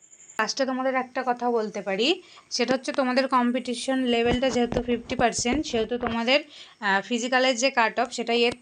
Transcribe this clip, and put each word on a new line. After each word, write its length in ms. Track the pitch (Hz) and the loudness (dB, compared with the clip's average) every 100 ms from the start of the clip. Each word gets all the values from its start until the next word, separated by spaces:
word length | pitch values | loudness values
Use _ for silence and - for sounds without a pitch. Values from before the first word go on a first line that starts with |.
| _ - - - | _ -20 -14 -6
লাস্টে 260 | 214 - 262 | -4 -2 -2
তোমাদের 300 | 254 262 254 | -2 -2 -2
একটা 280 | 247 - 247 | -4 -6 -4
কথা 260 | 247 247 | -2 0
বলতে 300 | 240 214 208 | 0 -2 -6
পারি, 400 | 202 190 247 370 - - _ | -4 0 0 0 -4 -20 _
সেটা 240 | - 240 | -4 0
হচ্ছে 180 | 254 262 | 0 0
তোমাদের 360 | 285 254 247 262 | -2 0 2 2
কম্পিটিশন 720 | 254 240 247 240 240 - 262 | 2 2 0 -4 -6 -2 -2
লেভেলটা 460 | 254 233 233 247 262 | 2 2 2 2 0
যেহেতু 340 | 247 240 247 | 0 0 0
ফিফটি 320 | 247 240 - 254 | 0 -4 -4 0
পার্সেন্ট, 500 | 240 220 240 277 311 | 0 0 -2 -2 0
সেহেতু 320 | 233 220 240 | -2 -2 -2
তোমাদের, 420 | 240 233 233 277 311 - - - | -2 -2 2 2 0 -18 -20 -6
আহ, 220 | 208 196 | 0 0
ফিজিক্যালের 540 | 196 240 240 254 262 240 | 2 -2 2 2 4 2
যে 140 | 262 | 2
কাট 280 | 262 220 202 | 2 2 2
অফ, 120 | 233 | -2
সেটা 220 | - 226 | -2 -2
এর 200 | 233 233 247 | 2 2 0